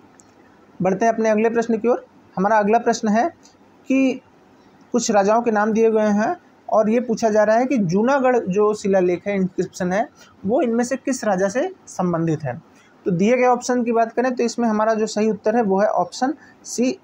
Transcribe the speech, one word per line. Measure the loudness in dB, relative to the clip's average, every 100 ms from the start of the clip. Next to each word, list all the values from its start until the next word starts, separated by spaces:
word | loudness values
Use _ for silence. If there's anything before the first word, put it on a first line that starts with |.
| -20 _ _ _ -20 _ _ -6
बढ़ते | -2 0
हैं | 0
अपने | 0 0
अगले | 2 0
प्रश्न | 0 -2 -2
की | 0
ओर। | -2 -4 -20 -12 -4
हमारा | 0 2
अगला | 2 2
प्रश्न | 0 -2 0
है | 0 -2 -6 -20 _ _ _ -2
कि | 0 0 -2 -10 _ _ _ _ -20 _
कुछ | -4 0
राजाओं | 2 4 2
के | 2
नाम | 0 0
दिए | 2 2
गए | 2 2
हैं | 0 0 -4 _ _ -2
और | 0 2
ये | 0
पूछा | -2 -2 0
जा | 2
रहा | 2 2
है | 2
कि | 0
जूनागढ़ | 0 0 2 2 2 0
जो | 0 2 2
शिलालेख | 0 0 2 2 0 -2
है, | -2
inscription | -2 -2 -6 -4 -4
है, | -2 -4 -10 -20 _ -2
वो | 0
इनमें | 0 0
से | -2 -4
किस | -4 -4
राजा | -2 0 0
से | -2 -4 -6 -12
संबंधित | -4 -2 -2 -2 -2
है। | -6 -10 -14 _ _ _
तो | -4
दिए | 0 2 4
गए | 2
option | 2 0 -2
की | 0
बात | 0 -2
करें | -2 -4
तो | -2
इसमें | -4 -2 -2
हमारा | 0 0
जो | 0 -2
सही | -2 -2
उत्तर | -2 -2 0
है |
वो | 0 0
है | 0
option | 0 -4 -4 -4 -6 -12 -20
सी, | -10 -2 -2 -2